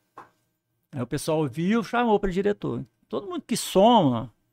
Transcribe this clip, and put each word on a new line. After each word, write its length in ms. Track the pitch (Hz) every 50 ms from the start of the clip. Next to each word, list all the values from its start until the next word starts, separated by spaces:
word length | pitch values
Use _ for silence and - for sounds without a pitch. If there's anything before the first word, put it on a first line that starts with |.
| _ _ _ - - _ _ _ _ _ _ _ _ _ _ _ _ _ -
Aí 80 | 127
o 60 | 123
pessoal 380 | - 151 143 - 165 156 160 156
viu, 360 | 135 113 156 170 190 226 233 202
chamou 360 | - - 233 247 233 208 196
pra 100 | 202 196
diretor. 560 | 170 190 196 202 202 - - 139 117 127 135 - _ _ _ _
Todo 180 | - 254 403
mundo 160 | 381 349 - -
que 120 | - 240
soma 760 | - - - - 185 196 233 247 220 160 135 120 113 110 117 - _ _ _